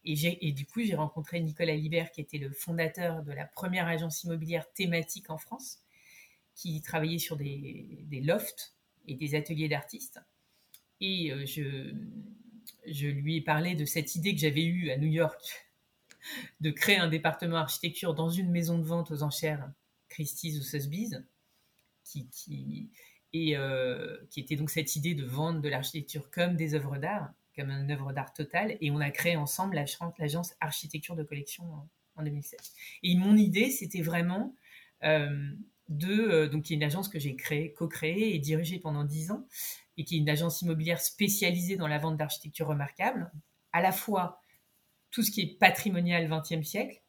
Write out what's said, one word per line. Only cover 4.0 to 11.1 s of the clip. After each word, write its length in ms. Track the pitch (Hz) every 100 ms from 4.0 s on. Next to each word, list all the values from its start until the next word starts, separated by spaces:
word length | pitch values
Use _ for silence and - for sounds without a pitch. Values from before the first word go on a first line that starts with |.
| 165 -
immobilière 480 | 170 165 160 165 -
thématique 560 | - 180 170 160 - -
en 80 | 156
France, 440 | - 240 - - _ _ - - - _ _ -
qui 260 | 175 156
travaillait 380 | - 165 156 165
sur 180 | - 151
des, 600 | 139 139 135 - - - -
des 160 | 135
lofts 520 | 143 175 - - - _ _ _ -
et 80 | 131
des 200 | 147 151
ateliers 320 | 151 156 156
d'artistes. 520 | 147 - - - - _ _ _ _ _ - _ _
Et, 300 | 196